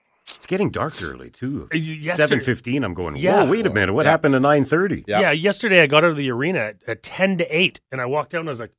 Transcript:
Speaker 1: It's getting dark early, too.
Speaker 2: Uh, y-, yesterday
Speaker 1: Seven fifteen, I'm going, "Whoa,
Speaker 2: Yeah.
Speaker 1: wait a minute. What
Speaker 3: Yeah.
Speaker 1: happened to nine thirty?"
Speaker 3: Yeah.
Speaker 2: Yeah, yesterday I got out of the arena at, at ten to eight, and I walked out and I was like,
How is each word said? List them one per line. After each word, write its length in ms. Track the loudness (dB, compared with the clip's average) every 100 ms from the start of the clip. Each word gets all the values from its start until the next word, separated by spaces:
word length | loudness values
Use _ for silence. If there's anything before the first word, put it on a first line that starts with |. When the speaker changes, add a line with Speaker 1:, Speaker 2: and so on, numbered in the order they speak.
| _ _ -20
Speaker 1:
It's 120 | -16 -6
getting 240 | -2 -2
dark 300 | -2 -6 -6
early, 300 | -10 -12 -18
too. 380 | -12 -8 -8 -6
Speaker 2:
Uh, 20 |
y-, 40 | -6
yesterday 380 | -6 -8 -6 0
Speaker 1:
Seven 240 | 2 2
fifteen, 420 | 0 -4 -2 -2
I'm 120 | -2
going, 200 | -4 -6
"Whoa, 60 | -2
Speaker 2:
Yeah. 240 | 2 4 4
Speaker 1:
wait 180 | 2 0
a 40 |
minute. 220 | 2 2
What 120 | 2
Speaker 3:
Yeah. 60 | 2
Speaker 1:
happened 220 | 4 4
to 80 | 2
nine 240 | 4 4
thirty?" 400 | 2 0 0 -4 -2
Speaker 3:
Yeah. 140 | 0
Speaker 2:
Yeah, 100 | 2
yesterday 500 | 2 0 0 2 4
I 60 | 6
got 160 | 6
out 80 | 4
of 60 | 0
the 120 | -2
arena 260 | -2 -2 -2
at, 240 | -4 -8 -10
at 140 | -10
ten 340 | -10 -2 0 0
to 180 | -2 0
eight, 220 | 0 -2 -12
and 80 | -8
I 60 | -4
walked 280 | -4 -4
out 60 | -6
and 80 | -8
I 20 |
was 80 | -8
like, 140 | -12